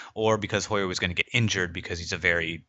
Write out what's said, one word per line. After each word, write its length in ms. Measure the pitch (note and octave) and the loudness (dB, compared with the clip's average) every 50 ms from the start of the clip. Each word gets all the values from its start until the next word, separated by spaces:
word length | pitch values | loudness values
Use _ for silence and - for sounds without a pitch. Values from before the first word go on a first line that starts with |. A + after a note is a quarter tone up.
| - - - | -16 -10 -4
or 240 | A2 A2 A2 A2 G#2 | 0 2 4 4 2
because 260 | G2+ F#2+ A2 G2+ F2+ | 2 0 -2 -2 0
Hoyer 220 | - G#2+ G2+ G2 | 0 0 0 0
was 100 | F#2 F2+ | -2 0
gonna 160 | - G2+ F2 F2 | -2 -2 0 0
get 140 | - - - | -2 -2 0
injured 400 | - A#2+ A2+ G2+ - F#2+ F2+ E2+ | 2 2 2 4 2 0 0 0
because 280 | E2 G#2 A#2 - F2+ E2+ | -2 -6 -8 -6 -6 -6
he's 140 | E2+ - F#2+ | -6 -6 -4
a 40 | |
very, 460 | E2+ F2 F2 E2+ E2+ E2 E2 E2+ D#2+ - | 0 2 2 2 2 0 -2 -6 -8 -12